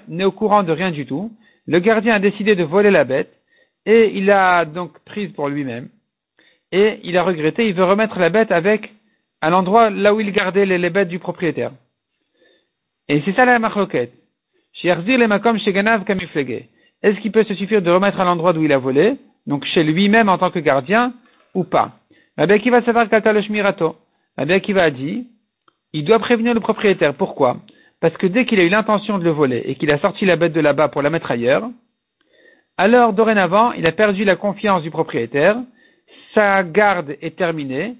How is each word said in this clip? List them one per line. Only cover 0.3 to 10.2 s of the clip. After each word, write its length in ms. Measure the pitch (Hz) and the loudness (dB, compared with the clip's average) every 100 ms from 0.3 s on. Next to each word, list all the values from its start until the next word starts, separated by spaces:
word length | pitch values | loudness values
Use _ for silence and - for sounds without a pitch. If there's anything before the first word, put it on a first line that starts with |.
courant 320 | 190 214 208 | -2 0 2
de 80 | 180 | 2
rien 200 | 156 185 | -2 -2
du 140 | 147 131 | -6 -6
tout. 260 | 135 214 - _ _ - | -8 -8 -14 _ _ -2
Le 120 | 160 | 0
gardien 360 | 180 220 214 214 | 2 2 2 0
a 40 | |
décidé 360 | 196 202 208 196 | 0 0 0 0
de 80 | |
voler 280 | 160 180 208 | 0 2 4
la 120 | 185 | 2
bête 300 | 131 135 - _ _ _ _ _ - | 2 -2 -4 _ _ _ _ _ 2
et 260 | 226 220 190 | 4 4 2
il 100 | 196 | 2
l'a 400 | 202 185 175 165 | 4 4 2 0
donc 340 | 156 170 - - | -6 -12 -14 -16
prise 260 | - 196 | -10 -10
pour 180 | - 143 | -6 -6
lui-même. 400 | 143 135 113 - _ _ _ _ _ _ _ _ | -6 -6 -10 -14 _ _ _ _ _ _ _ _
Et 280 | 180 214 202 | 0 0 0
il 140 | - 180 | -2 0
a 60 | |
regretté, 440 | 175 170 151 151 226 | 0 0 -2 0 -2
il 60 | |
veut 100 | 175 | 0
remettre 360 | 180 202 220 185 | 2 2 0 0
la 100 | 170 | 0
bête 220 | 196 220 | 2 2
avec, 420 | 175 175 214 - _ _ _ _ _ | 2 0 -2 -4 _ _ _ _ _
à 80 | 156 | 0
l'endroit 400 | 180 185 220 226 | 0 2 4 4
là 240 | 190 202 | 2 2
où 60 | 214 | 2